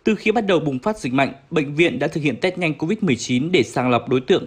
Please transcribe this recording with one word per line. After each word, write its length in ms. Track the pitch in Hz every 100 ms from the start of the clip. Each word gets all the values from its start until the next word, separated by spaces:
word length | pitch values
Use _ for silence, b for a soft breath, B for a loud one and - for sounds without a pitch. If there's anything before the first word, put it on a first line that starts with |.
từ 120 | - 208
khi 160 | 220
bắt 140 | 220 202
đầu 120 | 165
bùng 200 | 147 131
phát 180 | 214 214
dịch 160 | 135
mạnh, 200 | 131 135 - -
bệnh 240 | 160 143 147
viện 240 | 170 123
đã 80 | 151
thực 140 | 160
hiện 140 | 147 113
test 160 | 185 185
nhanh 160 | 170
covid 240 | 151 160 220
mười 140 | 180 120
chín 360 | - 123 160
để 120 | 180
sàng 260 | 110 143 127
lọc 200 | 120 131
đối 120 | 131
tượng 240 | - 175